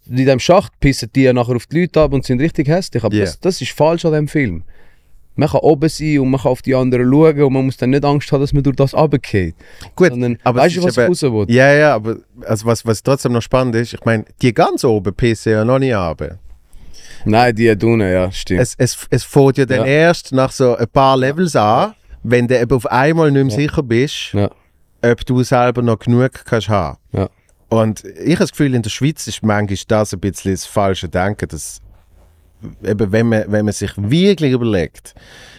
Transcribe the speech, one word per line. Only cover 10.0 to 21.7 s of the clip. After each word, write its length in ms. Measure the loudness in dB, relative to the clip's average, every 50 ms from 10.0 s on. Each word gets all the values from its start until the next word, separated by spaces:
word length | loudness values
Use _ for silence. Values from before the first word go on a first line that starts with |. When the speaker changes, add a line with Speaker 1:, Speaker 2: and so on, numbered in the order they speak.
| 2 2
Speaker 1:
Sondern, 280 | 2 0 -2 -2 -4 -2 -2
Speaker 2:
aber 160 | -2 2 2
Speaker 1:
weißt 160 | 2 2 2
Speaker 2:
es 60 | 0
Speaker 1:
du, 60 | -2 0
Speaker 2:
ist 80 | 2
Speaker 1:
was 220 | 2 2 2 2 0
ich 60 | 0
Speaker 2:
eben 80 | 0 0
Speaker 1:
raus 140 | 0 0 2
will? 60 | 4
Speaker 2:
Ja, 160 | 4 6 6 6
ja, 200 | 4 4 2 2
aber 220 | 0 -2 -6 -8 -8 -12 _ _ -16 -6
also 200 | -4 -4 -2 0
was, 200 | -2 -2 -2 -2
was 160 | -2 -4 -2
trotzdem 300 | 0 -2 -2 0 0 -2
noch 100 | -2 -2
spannend 320 | -2 -2 -2 0 0 0 -2
ist, 200 | -2 -4 -4 -10
ich 100 | -4 -2
meine, 200 | 0 0 0 -2 -8 -6 -2
die 140 | -2 0 2
ganz 300 | 2 2 2 0 0 0
oben 280 | 0 0 0 -2 -4
pissen 380 | -4 -2 0 0 0 -2 -2 0
ja 120 | 0 2 2
noch 160 | 2 0 0
nicht 140 | 0 0 -2
ab. 260 | -2 -2 -4 -6 -6 -10 -12 -12 -16 -18 -20 -20 -20 _ _ -20 -20 -18 -18 -20 -20 -20 -20 -16 -6 -2
Speaker 1:
Nein, 300 | 0 2 4 4 2 2
die 200 | 2 2 2 2
da 100 | 2 2
unten, 220 | 0 2 2 0 0
ja, 220 | 0 0 0 -2
stimmt. 300 | -4 -8 -6 -4 -2 -2
Speaker 2:
Es, 140 | -2 -2 -2 -2
es, 180 | -4 -4 -4 -8 -6 -4
es 140 | -4 -4 -4
fängt 340 | 0 2 4 4 4 2 2
ja 80 | 0
dann 140 | 0 0 -2
Speaker 1:
Ja. 60 | 0
Speaker 2:
erst 460 | 0 2 2 2 2 2 0 -4 -4
nach 200 | -2 -2 -2 -2
so 240 | 0 0 2 2 2
ein 100 | 0 -2 0
paar 280 | 2 2 4 4 4
Levels 400 | 2 0 -2 0 -2 -2 0 0
an, 380 | 2 2 2